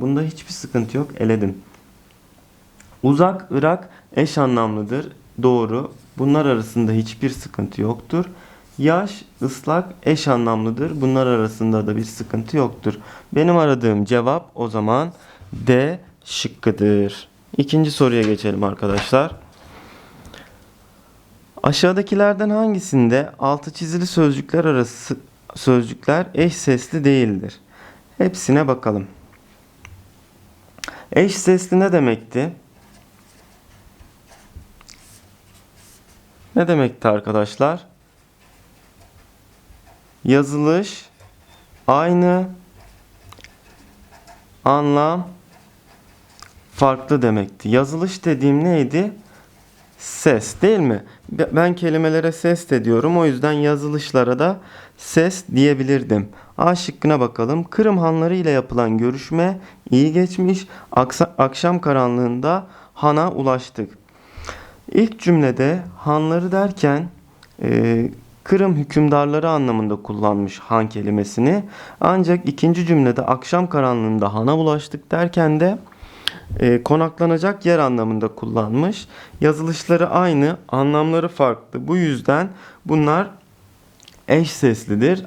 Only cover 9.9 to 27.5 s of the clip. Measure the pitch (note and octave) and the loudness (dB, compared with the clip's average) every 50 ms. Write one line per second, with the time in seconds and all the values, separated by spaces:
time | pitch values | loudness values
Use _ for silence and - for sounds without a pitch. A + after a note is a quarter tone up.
9.9 | - - - C#3 D#3+ D#3 - D3 B2+ A#2+ A#2 A#2 A2+ A2 A2 A2+ A2+ B2+ C#3+ E3 | -12 -6 -2 0 0 0 0 0 0 0 2 0 0 0 -2 -4 -4 -4 -6 -6
10.9 | D#3+ D3 C3 C3 C3 C3 C3 B2+ B2 A2+ A2 A2 A2 - A2+ A2+ A2 A2 G#2 G#2 | -4 -2 -2 0 0 2 2 2 0 0 0 -2 -2 -2 0 0 0 0 0 -2
11.9 | G#2+ A2 A2+ A2 - - A2 - - A2+ A2 - - D3+ C3 - - - - G#2+ | -4 -4 -6 -8 -10 -14 -10 -8 -6 -6 -6 -4 -2 0 0 -2 -4 -4 -6 -6
12.9 | G#2 - - - - - - - - C#3+ D#3+ F3 F3 E3+ D#3 D3 C3+ B2 A#2 A2+ | -6 -6 -12 -20 -20 -20 -18 -4 0 2 2 4 4 4 4 2 2 2 2 0
13.9 | G#2 G#2 G#2 G2 B2 A#2+ A#2 B2+ C#3+ E3+ F3 - _ - A#2+ A2+ A2 A2 G#2+ A2 | 0 0 0 0 0 0 2 0 -2 -2 -6 -10 _ -8 -6 -4 -4 -2 0 0
14.9 | A#2 C3+ D#3+ E3+ E3+ - - - - - - - - - - B2 B2 B2+ C3+ D3+ | 0 0 0 -4 -8 -14 -20 -20 -20 -20 -20 -16 -14 -4 0 2 4 4 2 0
15.9 | F3 F3+ - - - _ _ - - - - - - - - A2+ G#2 - G#2 G#2 | -4 -8 -12 -20 -20 _ _ -12 -10 -8 -8 -8 -10 -2 -2 -2 0 2 2 2
16.9 | G#2 G2+ G2+ G2+ G2+ - - - _ _ _ _ - - C#3+ C#3 - D#3 D#3 D3 | 4 2 2 -2 -4 -10 -16 -20 _ _ _ _ -2 -2 0 2 2 2 2 2
17.9 | C#3+ - C#3+ B2+ A#2 A#2 A2 G#2+ G#2+ G2+ - G#2 G2+ G2 G2+ G2 G2+ - - G2+ | 2 2 2 2 2 2 2 2 0 0 -2 -4 -2 -2 -2 -2 -4 -4 -4 -2
18.9 | G2 G2+ - - - C3 D3 E3 - - - - - - - - - - - - | -2 -2 -2 0 2 2 2 0 -6 -12 -18 -20 -20 -20 -20 -20 -20 -20 -20 -20
19.9 | - - - - - - - - - - - - - - - _ _ _ _ _ | -20 -20 -20 -20 -20 -20 -20 -20 -20 -20 -20 -20 -20 -20 -20 _ _ _ _ _
20.9 | _ _ _ _ _ _ _ _ _ _ _ _ _ - - C#3 D3 - - F3+ | _ _ _ _ _ _ _ _ _ _ _ _ _ -4 -2 -2 2 2 2 2
21.9 | F#3 G3 G3+ G3+ G#3 G3 G3+ G3+ G#3 F#3+ G#3+ G#3 G#3 G#3+ A3+ A3 G#3 F#3 F3 - | 2 0 -2 -2 0 2 2 2 2 0 -2 -2 0 0 0 0 -2 -2 -4 0
22.9 | C#3 C3+ A#2+ A#2 A#2+ C3+ D3 - - - C#3 C3+ C#3+ C#3+ - D#3+ - - F3 D#3+ | 2 4 4 4 4 2 0 -2 -6 -4 -2 -2 -2 -2 -4 -12 -12 -10 -8 -6
23.9 | E3 F3 F3+ F3+ - E3+ D#3+ D3 C#3 C#3 C#3+ - - E3 E3 D#3+ C#3 B2+ A#2+ A#2 | -4 -4 -4 -2 0 2 2 2 2 0 -4 -2 -2 0 2 2 2 2 0 -2
24.9 | - - - - C#3 - - - _ _ _ - - - - C3+ B2+ B2 A#2 A2+ | -4 -14 -10 -10 -10 -10 -10 -18 _ _ _ -20 -18 -2 2 4 4 4 2 -2
25.9 | - - - - D3 E3+ F#3 - - C#3+ E3 F3 E3+ - - C#3+ C3 B2+ - - | -8 -6 -2 0 0 0 0 -2 -2 0 0 0 0 -2 0 0 0 0 -2 -4
26.9 | - D#3+ C#3 C#3 C#3 C3 A#2+ A2 G2+ F#2+ G2+ G2 | -6 0 2 4 4 4 2 2 0 -4 -6 -10